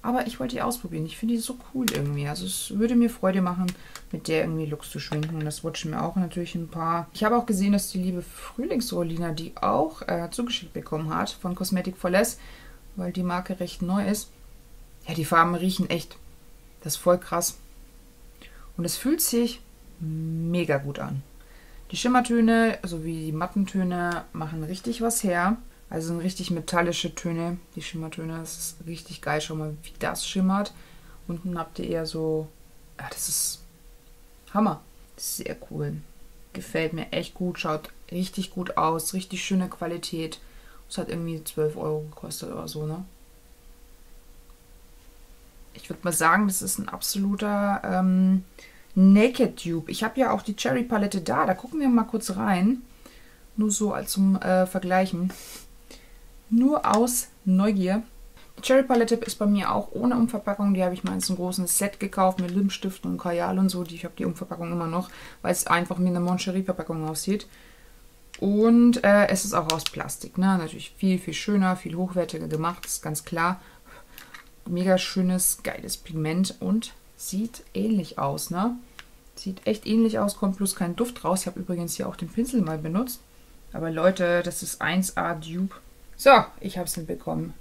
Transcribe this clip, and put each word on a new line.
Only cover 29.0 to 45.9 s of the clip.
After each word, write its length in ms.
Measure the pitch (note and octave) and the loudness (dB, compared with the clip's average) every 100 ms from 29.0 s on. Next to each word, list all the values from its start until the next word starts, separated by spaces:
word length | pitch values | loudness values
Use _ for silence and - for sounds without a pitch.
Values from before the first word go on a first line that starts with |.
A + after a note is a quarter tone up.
| - D#3+ | -14 -10
geil. 220 | D3 D3+ | -4 -4
Schau 140 | D3+ D#3 | -4 -6
mal, 200 | D#3 D3+ | -6 -8
wie 100 | - - | -14 -6
das 280 | - F3 - | -6 -4 -4
schimmert. 460 | G3 F#3 G3 G3+ - - - - - - | 2 2 2 -2 -8 -20 -20 -20 -16 -10
Unten 300 | E3+ F3+ F3 | -8 -6 -6
habt 200 | D#3+ - | -6 -8
ihr 80 | F3+ | -4
eher 200 | E3 D#3+ | -4 -4
so... 420 | D#3+ D#3+ D#3 D#3 - - - - - | -4 -2 -2 -4 -14 -20 -20 -20 -14
Ja, 60 | C3+ | -12
das 180 | - - | -8 -4
ist 320 | C#3+ - - - - - - - - - - - | -2 -2 -6 -16 -20 -20 -20 -20 -20 -20 -20 -4
Hammer. 260 | G3+ G#3+ D3 - - - - | 2 2 0 -10 -20 -20 -12
Sehr 360 | - - - - - | -8 -8 -8 -10 -10
cool. 280 | D3+ D3 D3+ - - - - - | -6 -6 -6 -10 -20 -20 -20 -16
Gefällt 400 | - - D#3+ D#3+ | -14 -6 -2 -2
mir 180 | E3 - | -4 -4
echt 220 | - E3 | -6 -6
gut, 240 | - F3+ E3+ | -4 -4 -2
schaut 320 | E3 D#3 - - - | -4 -4 -6 -20 -8
richtig 420 | F3 F#3 - F#3 | -6 -4 -4 -6
gut 260 | - F3+ - | -6 -4 0
aus, 340 | D#3+ E3 D#3+ | 2 0 -2
richtig 320 | F#3 F#3 F#3 | -6 -6 -8
schöne 240 | - F#3+ F#3 | 0 0 0
Qualität. 720 | - E3+ E3+ - E3 D#3+ - - - - - - | -4 -6 -4 -6 -6 -6 -8 -18 -20 -20 -20 -10
Es 80 | - | -8
hat 140 | - | -6
irgendwie 340 | E3+ E3 D#3+ | -4 -4 -6
zwölf 320 | D#3 - D3+ D3+ | -6 0 0 0
Euro 300 | D#3 D3+ D3+ | -4 -4 -6
gekostet 420 | D3+ E3 D3+ E3 | -12 -12 -10 -10
oder 180 | - D#3+ | -10 -8
so, 180 | D3+ D3+ | -6 -6
ne? 180 | E3 F#3+ - - - - - - - - - - - - - - - - - - - - - - - - - - | -6 -10 -18 -20 -20 -20 -20 -20 -20 -20 -20 -20 -20 -20 -20 -20 -20 -20 -20 -20 -20 -20 -20 -20 -20 -20 -20 -20
Ich 160 | - - | -20 -14